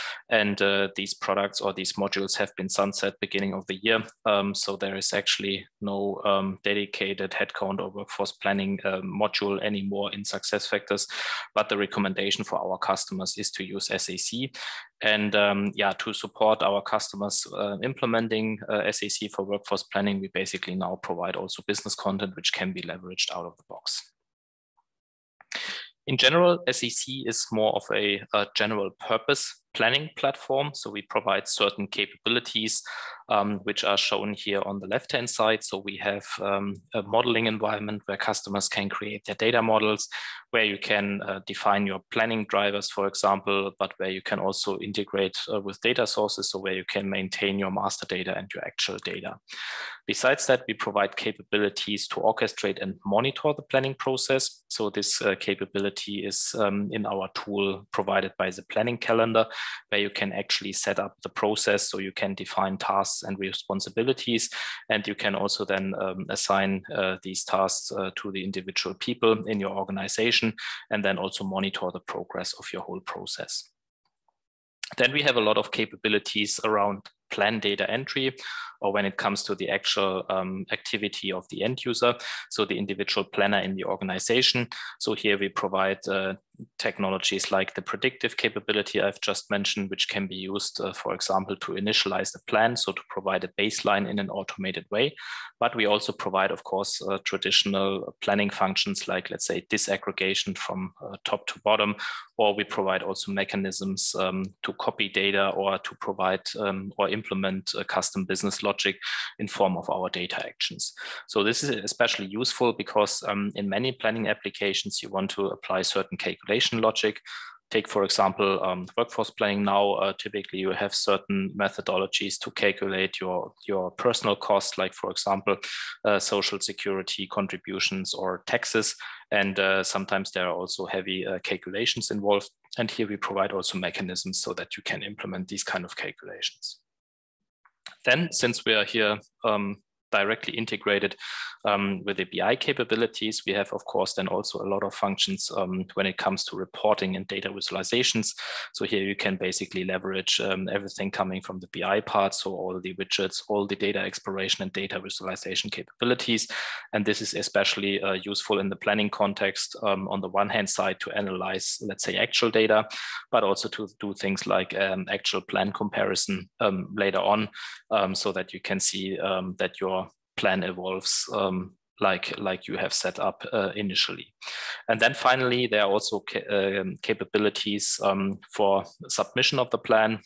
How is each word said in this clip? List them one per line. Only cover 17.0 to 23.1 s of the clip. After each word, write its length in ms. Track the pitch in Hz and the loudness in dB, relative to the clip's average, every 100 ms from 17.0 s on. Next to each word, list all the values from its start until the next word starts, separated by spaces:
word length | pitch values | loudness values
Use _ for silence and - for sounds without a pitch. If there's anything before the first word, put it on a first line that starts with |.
| - 101 101 - - | 0 -4 0 0 0
uh, 220 | 95 101 101 | -2 -2 -2
implementing, 760 | 123 135 120 113 113 110 110 104 110 | -4 -2 0 2 2 0 0 -2 -2
uh, 120 | 104 | 0
S 240 | 101 - | 0 0
A 80 | 104 | -2
C 180 | - 104 | -4 -4
for 160 | - | -4
workforce 380 | 98 101 - 98 | -2 -4 -2 -4
planning, 400 | - 98 101 98 | -2 0 0 0
we 60 | 95 | -2
basically 460 | 95 95 95 - | -4 -4 -4 -4
now 240 | 92 87 90 | -4 -4 -4
provide 340 | - 87 90 92 | -6 -4 -4 -4
also 260 | 95 - 101 | -6 -6 -4
business 280 | 101 104 | -4 -2
content 400 | - 101 98 98 | -2 0 0 -2
which 200 | 92 - | -2 -2
can 180 | - 95 | 0 -2
be 80 | 92 | -4
leveraged 500 | 87 87 92 | -8 -10 -8